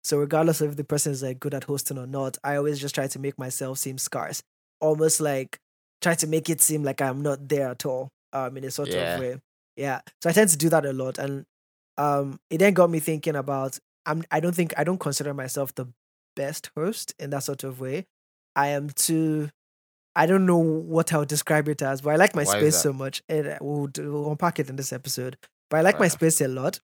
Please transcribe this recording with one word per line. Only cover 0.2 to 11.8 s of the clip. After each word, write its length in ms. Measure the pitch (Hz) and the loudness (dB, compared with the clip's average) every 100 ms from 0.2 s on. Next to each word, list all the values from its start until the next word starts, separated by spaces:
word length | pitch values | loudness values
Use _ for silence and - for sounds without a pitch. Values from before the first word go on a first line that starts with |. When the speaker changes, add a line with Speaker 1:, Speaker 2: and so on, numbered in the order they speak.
| 143 156 165 151 | 2 2 2 2
Speaker 1:
of 100 | 151 | -2
if 60 | 147 | -4
the 60 | |
person 300 | 143 147 151 | -4 -2 -2
is, 100 | 135 | -4
like, 160 | 131 131 | -6 -6
good 160 | 147 | -6
at 100 | 139 | -6
hosting 340 | - 139 - 135 | -4 -6 -4 -8
or 80 | 127 | -8
not, 280 | 135 131 - | -6 -6 -4
I 140 | 143 143 | -2 0
always 240 | 147 143 | 0 -2
just 140 | 139 151 | -4 -4
try 100 | 139 | -4
to 120 | 135 | -4
make 180 | 139 135 | -8 -6
myself 400 | 127 - 131 135 | -8 -6 -6 -6
seem 200 | 135 131 | -8 -6
scarce, 440 | - 135 78 - _ _ _ _ | -6 -6 -6 -8 _ _ _ _
almost 400 | 156 156 160 - | 0 4 4 4
like 400 | 151 139 135 - _ _ _ _ | 0 -2 -4 -14 _ _ _ _
try 140 | 175 | 0
to 120 | 170 156 | 2 2
make 240 | 160 160 | 0 0
it 100 | 160 | 2
seem 220 | - 156 | 2 2
like 180 | 143 135 | -2 0
I'm 220 | 139 131 | -2 0
not 260 | 147 139 139 | -2 -2 -2
there 200 | 143 131 | 0 0
at 180 | 127 147 | -4 -4
all, 240 | 127 135 _ _ | -4 -6 _ _
um, 240 | 139 127 135 | -6 -6 -6
in 80 | |
a 60 | 131 | -8
sort 160 | 139 143 | -6 -2
Speaker 2:
Yeah. 260 | 90 85 | -2 -2
Speaker 1:
of 60 | 87 | -2
way. 200 | 127 131 _ _ _ - | -4 -6 _ _ _ -8
Yeah. 240 | 139 127 - _ | -6 -6 -8 _
So 80 | 170 | 2
I 40 | |
tend 180 | 175 214 | 6 6
to 60 | 151 | 4
do 120 | 165 | 4
that 140 | 160 | 4
a 80 | 139 | 2
lot. 260 | 131 131 - | -4 -4 -4
And, 280 | 139 139 - _ _ _ | -6 -6 -12 _ _ _